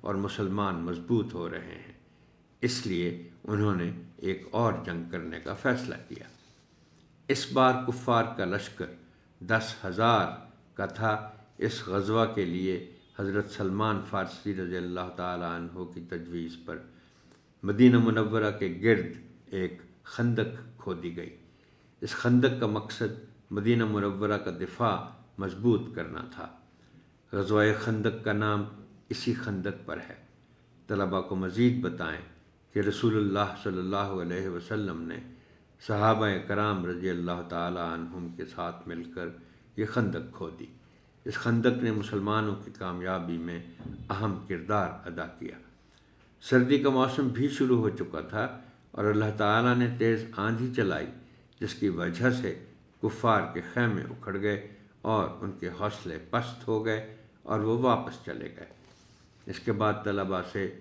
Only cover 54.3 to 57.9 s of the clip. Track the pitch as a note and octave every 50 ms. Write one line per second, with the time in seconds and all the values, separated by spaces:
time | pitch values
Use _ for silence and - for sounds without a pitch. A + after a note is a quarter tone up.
54.3 | F#2+ G2 G2+ G#2 G2+ G2 - - - - - - - _ - G#2 A2 G#2+ F2 -
55.3 | - - G#2+ G2+ F#2 - E2+ F2+ E2+ F2 G2+ G#2 - - - F2+ D#2+ D#2+ E2 -
56.3 | - A#2+ A#2 - - - - - A2+ G#2+ A2 A2+ A2 A2 A2 - - - - -
57.3 | _ _ _ - G#2+ G#2+ G#2 A2 A2+ A#2+ B2+ B2+